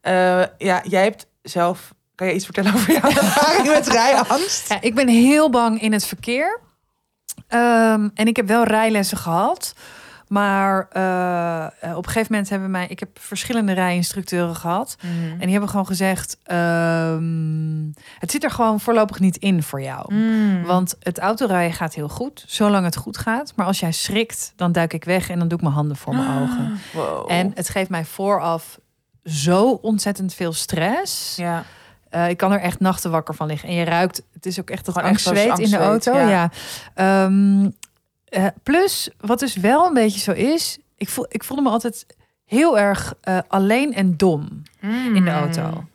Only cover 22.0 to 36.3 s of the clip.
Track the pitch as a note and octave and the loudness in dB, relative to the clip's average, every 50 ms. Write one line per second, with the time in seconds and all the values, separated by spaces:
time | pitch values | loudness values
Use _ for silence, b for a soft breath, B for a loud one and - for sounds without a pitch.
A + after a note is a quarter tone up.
22 | D3 C#3+ - - B3 C#4+ - - - - - - G#3+ G#3 G3+ G3 F3+ E3+ - - | -10 -8 -8 -8 -10 -10 -10 -16 -16 -12 -2 0 2 4 4 2 2 0 -4 -4
23 | - A3+ G#3 - - A3+ A3 B3+ D4+ - - - F#3 F#3 G3 - F#3 E3 D#3+ - | -10 -10 -10 -6 -4 -2 -2 -4 -4 -6 -4 -2 -2 0 0 0 -2 -2 -2 -4
24 | - - G3+ G#3+ A3+ A3+ - - - - _ - F3+ F3 E3+ F3+ E3 D#3+ - D#3+ | -4 -2 -2 -2 -2 -2 -6 -10 -12 -12 _ -2 0 0 2 2 0 0 -4 -6
25 | - F3 F3+ F#3 F3 - F3+ F3 E3+ E3 E3+ E3+ F3 D3+ C#3 D3+ D3+ D3+ C#3+ - | -2 0 0 0 -2 -2 -4 -2 -2 0 0 0 0 0 0 0 -2 -2 -4 -8
26 | - - - C4 C4+ C4+ C4+ C4 B3+ B3 B3 A#3+ A#3 A3+ G#3+ G3 - - - D#3+ | -8 -4 -2 -2 -2 -2 -2 -2 -2 -2 -2 -2 -4 -4 -6 -8 -10 -10 -8 -6
27 | B2+ D2 D#2+ D2 - - F3 F3 F3+ G3 - F#3 F3 - - G3+ F#3+ F#3 F#3 E3 | -4 -4 -4 -6 -4 -2 0 0 0 -2 -4 -6 -8 -4 -4 -4 -4 -2 -4 -6
28 | D#3+ - - - G3 G3 G3+ F#3 D3+ E3+ E3 E3 - - - - _ _ _ _ | -6 -8 -8 -4 0 0 0 0 0 -2 -2 -4 -6 -14 -20 -20 _ _ _ _
29 | _ _ _ _ _ D#3+ D#3 D3 C#3 F3 F3 F#3+ G#3+ C4 B3 - - A3 A3 G3+ | _ _ _ _ _ -6 -6 -2 2 2 4 4 4 4 2 0 -2 -2 -2 0
30 | - G3+ G3+ - F#3+ F3+ - - F#3 E3+ D#3+ - - - - D#3+ D#3+ G3 B3 E4+ | -2 -4 -4 -2 -6 -6 -4 -4 -4 -4 -4 -6 -6 -4 -2 0 0 0 0 -2
31 | G4 - - - - - - - F3 F3 E3+ E3 - B B B B B B B | -4 -4 -6 -8 -8 -8 -8 -6 -4 -4 -4 -6 -8 B B B B B B B
32 | B _ - E3+ E3+ F3 F3+ - G3 F#3+ G3+ G3+ F3+ F3 - - F#3+ F#3 F#3 - | B _ -2 -2 0 0 0 0 2 2 2 2 0 -4 -2 0 0 0 0 0
33 | - E3+ E3 D#3+ D#3 - D3+ - D#3 D#3 D3+ D3+ - D#3+ F3 E3+ E3+ E3+ E3+ E3+ | -2 -2 -2 -2 -2 -4 -8 -6 -6 -6 -6 -6 -6 -4 -4 -2 0 0 2 2
34 | F#3 F3+ - - _ _ _ D#3+ - F#3 F3 F#3+ F3+ - - - - - E3+ F3+ | 0 0 -2 -8 _ _ _ -12 -10 -8 -8 -8 -8 -8 -10 -8 -6 -4 -4 -2
35 | - G3 G#3 G#3 - F#3 G3+ G3+ G#3 A#3+ C4+ - G3 G#3+ G3+ F3+ E3+ G3 G#3+ A3+ | 2 2 2 2 2 2 2 4 4 4 2 2 2 2 4 4 4 2 2 2
36 | - B3 B3 C#4 C4 G#3+ | 2 2 2 4 4 4